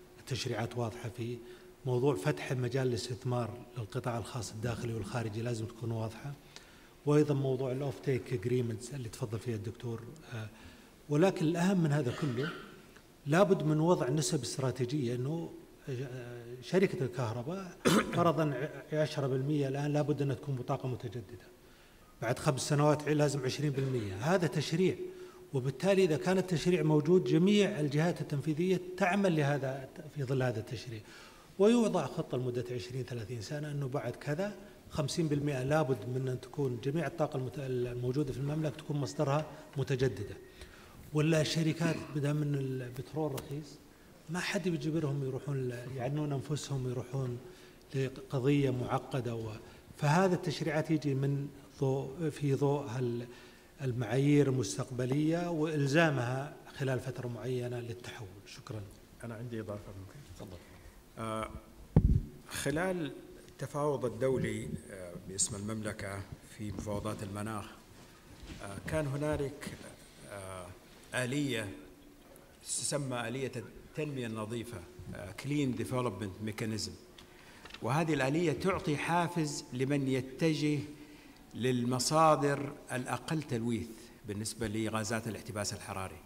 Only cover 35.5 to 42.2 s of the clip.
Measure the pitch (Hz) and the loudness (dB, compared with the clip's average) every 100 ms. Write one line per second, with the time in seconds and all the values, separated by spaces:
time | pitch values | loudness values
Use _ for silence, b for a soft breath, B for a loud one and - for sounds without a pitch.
35.5 | 131 135 156 139 120 113 127 131 127 - | 0 2 2 4 0 0 -2 -2 -4 -6
36.5 | 147 135 120 139 160 139 - 147 135 127 | -2 -2 0 -2 0 -2 0 -2 0 -4
37.5 | 151 135 127 123 120 123 135 131 113 139 | -6 -4 -2 -2 -2 0 0 0 -2 -2
38.5 | 156 156 - - 147 131 - 139 147 151 | 0 -2 -4 -4 -2 -2 0 2 2 0
39.5 | B B 143 131 131 131 101 98 - B | B B -4 -2 2 2 0 -8 -10 B
40.5 | B B B B B - 151 156 160 143 | B B B B B -4 2 4 4 4
41.5 | 165 160 156 170 151 - 147 | 2 2 2 2 0 -2 0